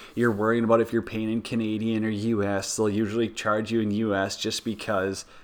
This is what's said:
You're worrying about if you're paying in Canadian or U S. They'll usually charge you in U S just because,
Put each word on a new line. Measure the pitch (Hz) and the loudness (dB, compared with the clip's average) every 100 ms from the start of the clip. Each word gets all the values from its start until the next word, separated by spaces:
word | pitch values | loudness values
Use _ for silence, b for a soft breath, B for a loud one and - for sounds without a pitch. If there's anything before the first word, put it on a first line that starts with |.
| B - | B 0
You're | 120 | 2
worrying | 101 110 117 | 4 2 2
about | 113 117 | 4 4
if | 110 | 4
you're | 117 | 0
paying | 107 113 110 | -2 -4 -2
in | 113 | -4
Canadian | 107 117 110 107 113 113 110 | -2 -2 -2 -2 0 0 -2
or | |
U | 104 110 110 | -2 0 0
S. | 101 98 - - | 0 -2 -2 0
They'll | 107 | 0
usually | 101 107 113 113 | 2 0 0 -2
charge | - - 107 110 | -2 0 0 2
you | 113 | 0
in | 104 | 2
U | 104 113 98 | 0 2 0
S | 98 - | 0 -2
just | 110 - | -4 -4
because, | 117 101 - 101 95 95 - B | -6 -6 -2 0 0 -2 -10 B